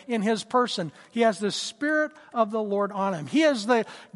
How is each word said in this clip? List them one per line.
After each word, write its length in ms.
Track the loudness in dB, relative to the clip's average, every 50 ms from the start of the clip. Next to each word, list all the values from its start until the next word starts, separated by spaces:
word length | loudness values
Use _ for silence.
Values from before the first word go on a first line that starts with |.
| -8
in 160 | -4 -2 0 0
his 200 | 0 0 -2 -2
person. 480 | 0 2 2 2 2 -2 -6 -6 -8 -10 -14 -20 _
He 100 | 0 2
has 160 | 2 2 2
the 140 | 0 -2 -4
Spirit 600 | -4 -4 -6 -8 -6 -4 -2 0 0 0 0 -2 -6 -12 -20 -6 -2
of 160 | 0 0 0
the 120 | 0 -4
Lord 300 | -2 -2 0 0 0 -2
on 220 | -2 -2 -2 -2 -2
him. 140 | -4 -4
He 160 | 0 2 4 4
is 240 | 4 4 2 2
the 180 | 2 2 2 2 -2 -8 -16 -20 -16 -2